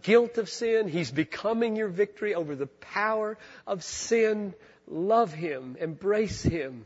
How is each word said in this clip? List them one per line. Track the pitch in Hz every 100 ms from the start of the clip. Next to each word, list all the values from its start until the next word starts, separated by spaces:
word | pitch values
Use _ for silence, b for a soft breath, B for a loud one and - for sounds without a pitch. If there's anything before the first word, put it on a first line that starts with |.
guilt | 180 233 233 226
of | 202
sin. | - 226 226 196
He's | 170 131
becoming | 139 156 - 202 226 233 214
your | 214
victory | 175 202 - 214 175
over | 151 135
the | 139
power | _ - 196 214 220 214 220 B B -
of | 196 -
sin. | - - 226 220 214 202 - B B -
Love | 156 190 226 214
Him. | 156 170 131 131 127
Embrace | 165 147 190 214 208 -
Him. | - 165 135 123